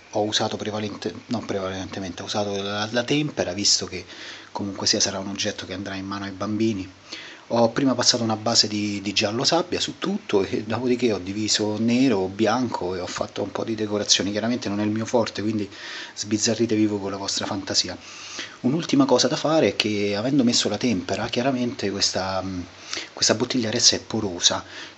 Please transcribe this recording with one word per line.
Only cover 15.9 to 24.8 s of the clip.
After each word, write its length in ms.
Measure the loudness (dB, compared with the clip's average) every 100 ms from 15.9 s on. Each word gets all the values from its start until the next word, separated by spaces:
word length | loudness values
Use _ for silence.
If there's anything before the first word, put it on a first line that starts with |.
| -12 -12
sbizzarritevi 720 | -10 -2 0 2 2 2 4 4
voi 140 | 2
con 100 | -2
la 60 | -4
vostra 300 | -4 -4 -2
fantasia. 500 | -4 -2 0 -2 -4 -14 -16 -14 -12 -12 -4
Un'ultima 460 | 0 0 4 4 6
cosa 220 | 6 4
da 80 | 2
fare 320 | 2 4 4
è 80 | 4
che, 380 | 0 0 0
avendo 300 | 0 2 4
messo 240 | 4 4 2
la 80 | 0
tempera, 500 | 0 0 0 -2 -2
chiaramente 600 | 0 0 0 -2 -2 -2
questa, 520 | 0 0 0 -2 -2
mm, 180 | -4 -6 -8 -14 -12 -10 -10
questa 200 | 0 2
bottiglia 340 | 2 0 0 0
adesso 260 | 2 4
è 60 | 2
porosa, 640 | 0 -2 -2 0 0 0 -6 -14